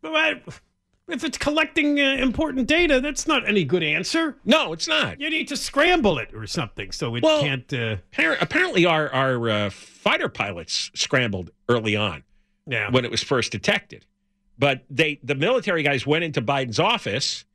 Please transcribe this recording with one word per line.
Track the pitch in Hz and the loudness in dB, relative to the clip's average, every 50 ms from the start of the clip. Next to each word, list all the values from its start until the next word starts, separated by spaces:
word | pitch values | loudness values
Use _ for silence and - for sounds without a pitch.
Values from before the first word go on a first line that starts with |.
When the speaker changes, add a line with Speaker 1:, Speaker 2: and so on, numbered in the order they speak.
| - | -8
Speaker 1:
But | 311 320 | -2 0
I, | 311 320 320 294 247 - - - - _ _ _ _ _ _ _ _ _ - | 0 0 0 -2 -4 -10 -18 -20 -20 _ _ _ _ _ _ _ _ _ -8
if | 339 262 - | -6 -4 -4
it's | 311 254 - | -4 -6 -2
collecting, | - 277 294 311 320 311 - 330 294 294 294 285 | -2 0 2 2 0 2 2 0 2 2 4 4
uh, | 285 269 269 269 | 2 2 2 2
important | 254 269 226 - 320 311 269 262 247 - | 0 0 0 0 -2 -2 0 -2 0 2
data, | 294 330 349 330 285 254 | 4 4 4 4 4 2
that's | 254 294 294 - - | 2 0 -4 -4 0
not | - 311 262 220 214 | 0 0 0 2 2
any | 208 208 170 | 2 2 2
good | 131 160 180 165 | 2 2 0 2
answer. | 151 151 156 190 - - 330 330 311 254 _ _ | 0 -2 -2 -2 -2 0 0 0 0 -4 _ _
Speaker 2:
No, | 185 247 320 277 185 - | 2 4 4 4 0 -4
it's | - - | -6 -4
not. | 330 311 311 269 - - - | -2 0 0 0 -2 -4 -6
Speaker 1:
You | 277 311 | -6 -4
need | 311 311 302 - | -2 -2 -4 -4
to | 285 | -6
scramble | - - - - 269 294 349 359 349 269 208 170 131 | -6 -6 -4 0 2 4 4 4 4 4 2 2 0
it | 110 - - | -4 -8 -10
or | 113 110 | -12 -10
something | 104 - - 170 - - - 101 - - | -6 -4 -4 -6 -6 -6 -10 -10 -10 -8
so | - 160 123 117 | -6 -6 -4 -2
it | 120 - | 2 2
Speaker 2:
Well, | 320 311 302 | 4 4 4
Speaker 1:
can't, | - 151 135 131 123 _ 147 | 2 0 -2 -4 -6 _ -6
uh | 123 117 113 110 98 - _ - | -4 -2 -2 -4 -6 -8 _ -2
Speaker 2:
appar-, | - 311 330 294 - | 0 0 0 2 0
apparently | - - - 311 370 370 277 196 170 | -2 0 2 0 0 2 2 4 4
our, | 175 165 156 151 143 - | 4 4 2 2 0 0
our, | 127 135 131 131 123 117 113 | 0 2 2 0 0 0 0
uh, | 107 104 104 101 | 0 0 0 -2
fighter | - - - - - - - 202 277 349 349 - | -4 -8 -20 -20 -20 -4 0 0 0 0 -2 -4
pilots | - - 104 - 190 170 - - - - - - _ | -4 -4 -4 -4 -4 -10 -10 -6 -6 -6 -6 -6 _
scrambled | - - - - 131 123 117 98 95 90 82 _ _ _ - | -6 -4 0 2 2 2 0 -2 -4 -8 -10 _ _ _ 2
early | 120 120 110 113 104 | 2 2 2 0 0
on | 104 104 101 82 73 - _ _ _ _ _ _ _ _ - | 0 0 -2 -4 -6 -14 _ _ _ _ _ _ _ _ -6
Speaker 1:
Yeah. | 131 113 104 104 | -4 -4 -2 2
Speaker 2:
when | 123 127 123 | 2 2 2
it | 117 | 2
was | - 110 - | -4 -4 -2
first | - 147 127 113 - | 0 0 0 0 -2
detected. | - 107 - - 196 - - _ - - _ _ _ _ _ _ _ _ _ _ _ | -4 -4 0 0 0 0 -2 _ -20 -20 _ _ _ _ _ _ _ _ _ _ _
But | - 131 143 135 127 - _ | 0 0 0 0 0 -6 _
they, | 139 120 160 151 147 - - | -2 -2 0 0 -2 -6 -6
the | 127 143 | -6 -2
military | 135 147 196 254 254 202 208 185 165 147 | 0 0 2 2 0 0 0 -2 0 0
guys | 147 143 135 113 | 0 0 0 0
went | 135 147 160 175 | 0 0 0 0
into | 165 139 147 | -2 -4 -4
Biden's | 120 107 139 139 135 123 110 120 | -2 0 -2 -2 -2 -4 -2 0
office | 160 202 240 226 - 127 98 123 - - - - - _ _ | 2 2 2 0 -2 -4 -4 -4 -4 -4 -6 -8 -12 _ _